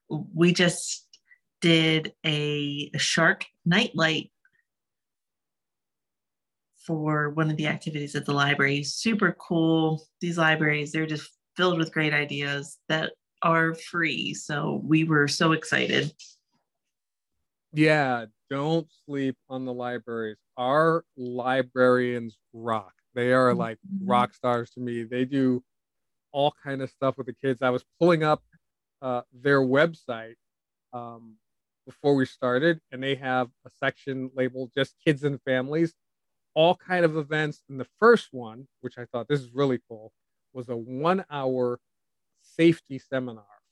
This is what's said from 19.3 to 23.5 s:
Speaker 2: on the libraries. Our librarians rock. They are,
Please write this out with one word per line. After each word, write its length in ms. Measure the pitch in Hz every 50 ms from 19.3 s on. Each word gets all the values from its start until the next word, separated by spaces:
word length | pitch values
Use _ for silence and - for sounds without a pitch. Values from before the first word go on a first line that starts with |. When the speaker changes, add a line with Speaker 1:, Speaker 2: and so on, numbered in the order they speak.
| 127 - _ -
Speaker 2:
on 160 | 131 131 131
the 80 | 127 123
libraries. 680 | 123 123 123 123 120 117 123 117 113 110 107 107 - _ _ _
Our 480 | - 123 127 139 156 160 165 160 165 - _ _
librarians 1200 | 135 127 123 123 123 120 127 131 131 127 123 - 127 127 127 123 127 123 123 123 120 117 113 107 _ _ _ -
rock. 400 | 113 113 117 113 107 98 92 _ _ _ _ -
They 180 | 123 120 123 127
are, 220 | 127 127 123